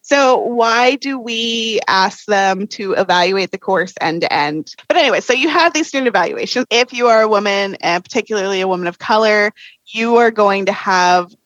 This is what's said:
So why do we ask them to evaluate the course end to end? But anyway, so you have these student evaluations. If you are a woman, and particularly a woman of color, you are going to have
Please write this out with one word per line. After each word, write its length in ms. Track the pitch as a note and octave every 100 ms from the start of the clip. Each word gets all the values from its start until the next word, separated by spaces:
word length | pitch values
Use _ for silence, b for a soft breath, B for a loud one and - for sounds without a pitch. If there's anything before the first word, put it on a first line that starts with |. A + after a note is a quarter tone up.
So 380 | - C#4 C4 B3+
why 560 | A#3 A#3+ A3+ A#3 B3+
do 220 | C#4 C#4 C4+
we 640 | A#3 A3+ A#3 A3+ A3+ G#3+ -
ask 380 | F#3+ F#3+ -
them 420 | - G3+ G3 F#3+ G#3
to 240 | - G3
evaluate 580 | - F#3+ F3+ F3+ G3 F3+
the 60 | F#3+
course 360 | - F#3+ F#3 -
end 200 | D#3+ E3
to 120 | E3+
end? 400 | D#3 D3 D#3 - - -
But 80 | D4+
anyway, 240 | C#4 F3
so 100 | -
you 160 | B3+ D#4
have 240 | D#4+ E4+
these 140 | D#4 D#4+
student 220 | C#4 B3+
evaluations. 560 | F#3+ F3 A2 - B3 B3
If 200 | A#3 B3
you 160 | A#3+ A#3+
are 140 | A3
a 80 | A3
woman, 460 | G#3 G#3 G3 G3 -
and 240 | E3 F3
particularly 560 | - A#3 G#3+ G#3+ F#3+ F#3+
a 80 | F#3+
woman 200 | F#3 F3
of 100 | E3+
color, 540 | - A3 A3 G#3+ G#3 B B B
you 320 | - A3 A#3 A#3
are 140 | A#3
going 340 | A3 G3+ G3
to 80 | F#3+
have 600 | - - F#3 F3+ F3+ F3 _